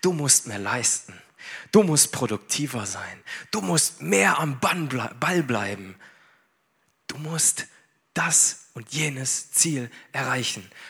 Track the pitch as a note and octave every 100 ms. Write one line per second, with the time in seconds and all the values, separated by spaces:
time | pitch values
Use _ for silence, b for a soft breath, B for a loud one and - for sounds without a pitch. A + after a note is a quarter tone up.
0 | F#3 E3+ C#3+ C3 - G#2 G2 A#2 A2+ -
1 | - - - _ B B B G#3 G3 D3+
2 | - - B2 G#2+ - - D3 B2 G2+ -
3 | - - - B B G#3+ F#3+ E3+ - -
4 | D3+ G3 G3 D#3+ D#3+ C3+ - F3+ D3+ B2+
5 | A2+ - D#3 F3+ C#3+ A#2 G2+ G2 F#2+ F#2+
6 | b b b b b b _ _ _ _
7 | _ C#3 D3+ E3 - - - b b b
8 | _ - E3+ D#3 - - - - A2+ C#3+
9 | D#3 C3+ C3 - - - E3+ C#3+ A#2+ B
10 | B C3+ C3 C3 A#2+ - F#2+ B